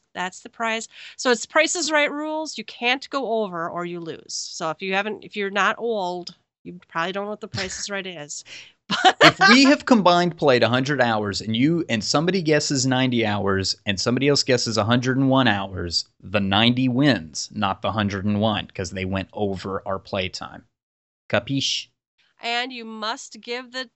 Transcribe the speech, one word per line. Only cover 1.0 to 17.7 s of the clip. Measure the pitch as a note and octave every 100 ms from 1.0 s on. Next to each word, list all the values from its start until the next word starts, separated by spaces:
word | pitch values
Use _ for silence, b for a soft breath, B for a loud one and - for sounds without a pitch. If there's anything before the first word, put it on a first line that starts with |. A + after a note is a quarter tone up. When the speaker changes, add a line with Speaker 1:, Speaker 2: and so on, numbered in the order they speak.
| B B
Speaker 1:
So | C4
it's | A#3 -
Price | D#4 E4
is | F4 D4
Right | D4+ D4
rules. | D4 D#4 D#4 D#4 -
You |
can't | - - A#3+ C4+ -
go | C#4 G#3+ A3+
over | G3+ E3+ E3+
or | F3 F3
you | F3
lose. | E3 C3+ -
So | - - - D#3+
if | D#3
you | F#3+
haven't, | F#3+ G#3 -
if | - G#3
you're | G3
not | G3+ F#3+ -
old, | A#3 G#3+ F3+ F3+ E3+ - _ _
you | - F3 _
probably | E3 F3
don't | G3
know | G3+
what | G#3
the | G#3
Price | G3+ F#3 -
is | -
Right | G3 F#3
is. | E3+ D3 - - B B B -
<laughs> | G#3 F#4 -
Speaker 2:
If | D5+ - F#4+
we | C4
have | C4+ C#4+
combined | - A#3+ F3 F3 F3 E3
played | D3 B2+
a | A2+
hundred | B2+ C3+ C#3
hours | A#2+ G#2+ G2+ F#2
and | G#2
you, | A2+ C#3+ E3+ -
and | A2+
somebody | - C#3+ E3+ F#3+
guesses | D#3 D3 - C#3 C3
ninety | B2+ C3 A#2+ G#2+
hours | G#2 G2 F#2+ F#2+ -
and | - G2
somebody | A#2+ B2+ C#3+
else | C#3
guesses | - B2 A#2+ G#2+
a |
hundred | G#2 B2 B2 B2+
and | C3+
one | C3 A#2+
hours, | G2+ G2 F2 F2 - - _
the | F#2 G2+
ninety | G2 G2 A#2 B2 C3
wins, | B2 D3 G2+ D#2+ - -
not | G#2 G2+